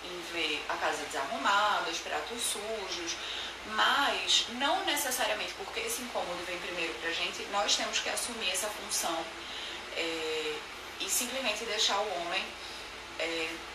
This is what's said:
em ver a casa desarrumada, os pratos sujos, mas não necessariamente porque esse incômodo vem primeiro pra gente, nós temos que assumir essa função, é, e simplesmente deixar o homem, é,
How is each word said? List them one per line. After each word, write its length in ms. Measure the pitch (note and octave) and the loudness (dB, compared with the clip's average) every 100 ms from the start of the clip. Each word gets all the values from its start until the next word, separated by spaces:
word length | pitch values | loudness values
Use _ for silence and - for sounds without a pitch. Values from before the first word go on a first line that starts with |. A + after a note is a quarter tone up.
em 280 | F3 F3 E3+ | -8 -8 -4
ver 320 | E3+ D#3 D3 - | -2 0 0 -2
a 60 | |
casa 280 | E3+ D#3+ D3 | 0 0 0
desarrumada, 840 | C#3+ C#3+ C#3 - G#3 G3+ G#3 F3+ E3 | -2 -2 0 2 4 6 6 4 2
os 80 | E3 | -2
pratos 440 | - - - A#3 | -2 -2 -2 -2
sujos, 720 | - G#3 G#3+ A3 F#3 F3 E3+ - - - - - G#3 | -2 -2 -2 -4 -2 -4 -4 -4 -4 -4 -6 -6 -2
mas 720 | G#3+ G#3 - C4 G3 - - - | 4 6 6 4 2 4 4 4
não 340 | A#3+ C#4+ F#4 | 2 2 4
necessariamente 680 | F#4 C#4+ C4 B3+ G#3+ G#3 - | 2 2 2 2 2 0 -2
porque 260 | - G4 - | -6 -6 -4
esse 220 | - - | -2 -2
incômodo 420 | A#3+ G#3+ F3+ F3 F3 | -2 -2 -2 -2 -4
vem 120 | F3 | -4
primeiro 360 | F#3 F3 E3 | -4 -2 -2
pra 160 | D#3+ E3 | -2 -2
gente, 320 | E3 F3 - - | 0 0 -2 0
nós 240 | G3+ G#3+ | 2 4
temos 240 | - G#3+ - | 4 2 0
que 100 | - | 0
assumir 400 | - - A3+ G3+ | 0 -2 -2 0
essa 180 | F#3 G#3 | 0 0
função, 560 | G3+ F#3+ - E3+ E3 E3+ - - - - - - - | -4 -2 0 2 0 -2 -6 -8 -8 -8 -8 -6 -2
é, 600 | E3 E3 D#3 D#3 D#3 D3+ - - - - | 0 0 0 0 0 -2 -6 -10 -8 -4
e 80 | F#3+ | 0
simplesmente 540 | - B3 C4 B3 G#3 | 2 2 0 0 0
deixar 340 | A3+ A3 A3+ G3+ | 0 2 4 4
o 220 | G#3+ F3 | 2 0
homem, 240 | E3+ F#3 A3 - - - - - - - | 0 -2 -2 -6 -10 -10 -10 -10 -8 -4
é, 300 | E3 E3 D#3+ - - | -2 0 -2 -4 -8